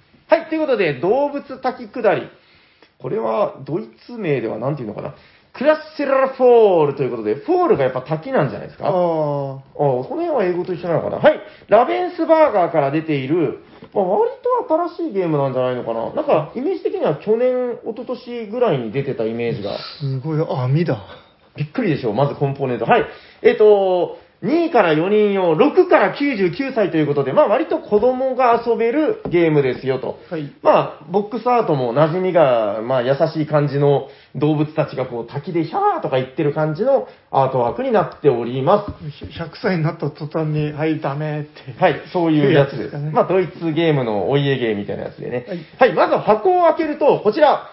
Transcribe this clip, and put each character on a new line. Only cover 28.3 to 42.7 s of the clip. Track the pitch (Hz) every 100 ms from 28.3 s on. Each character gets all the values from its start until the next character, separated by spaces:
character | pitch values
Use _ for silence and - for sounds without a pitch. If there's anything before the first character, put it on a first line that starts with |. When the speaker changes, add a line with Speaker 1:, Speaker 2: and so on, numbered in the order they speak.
Speaker 1:
が | 247 254 233 233
遊 |
べ | 220 233
る | 277 302 - -
ゲ | 165 165
ー |
ム | 151
で | 131 120
す | 127
よ | 127
と。 | 113 - -
Speaker 2:
は | 170
い。 | 143 -
Speaker 1:
ま | - 226 139 -
あ、 | 151
ボ | 180
ッ | 208
ク | 240
ス | 240
ア | 240
ー | 220
ト |
も | 143 123
馴 | 117 156
染 | 170 185
み |
が、 | 170 143 120 107 107
ま | 110 131
あ、 |
優 | 123 139 160
し | 160
い | 147
感 | 151 147
じ | 139
の | 143 139 - - _
動 | - 147
物 | 151 151
た | - 147
ち | 135
が |
こ | 127 120 113
う、 |
滝 | 135 190
で | 170
ヒ | 151
ャ | - 403 349
ー |
と | 151
か | 135
言 |
っ | 127 -
て |
る | 147
感 | 147 156
じ | 156
の | 240 269 - - _
ア | - 131
ー |
ト | 127
ワ | 120
ー | 113
ク |
に | 269
な | 214
っ | 160 -
て | 147
お | 120
り | 117 131
ま | 135 202 -
す。 | 139 156
Speaker 2:
ひ-、 | - - -
百 | 165 -
歳 | 214 180
に |
な | 156
っ | 170
た | 151
途 | - 147
端 | 165 156
に、 | 151 151
「は | 147 160
い、 | 151
ダ | 151
メ」 | 135 156 151
っ | 147 - -
て。 | 120
Speaker 1:
は | 180
い、 | 143 -
そ | 185 165
う |
い | 156 202
う |
や | 151
つ | 139